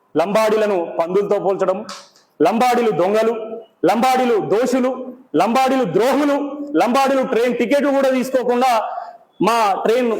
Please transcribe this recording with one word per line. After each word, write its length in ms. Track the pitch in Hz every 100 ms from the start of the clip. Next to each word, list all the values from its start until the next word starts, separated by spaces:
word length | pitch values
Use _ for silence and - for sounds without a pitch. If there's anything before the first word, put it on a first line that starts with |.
| _ 147
లంబాడీలను 760 | 175 208 220 214 208 190 170 165
పందులతో 400 | 170 185 202 202
పోల్చడం, 460 | 175 185 180 190 220 - - _ _ _
లంబాడీలు 500 | 160 226 247 240 233
దొంగలు, 420 | 165 180 214 226 233 - - - _ 165
లంబాడీలు 520 | 220 254 254 247 220
దోషులు, 760 | 147 196 247 262 254 254 - - - 147
లంబాడీలు 480 | 196 240 262 262
ద్రోహులు, 540 | 233 185 240 269 294 285 285 - - 156
లంబాడీలు 460 | 208 254 269 269
ట్రైన్ 340 | 254 220 247 240
టికెట్లు 320 | 226 285 294
కూడా 200 | 269 269
తీసుకోకుండా 800 | 262 254 262 240 240 262 226 - - - - _ _
మా 420 | 185 233 214 185 -
ట్రైన్ 240 | 240 240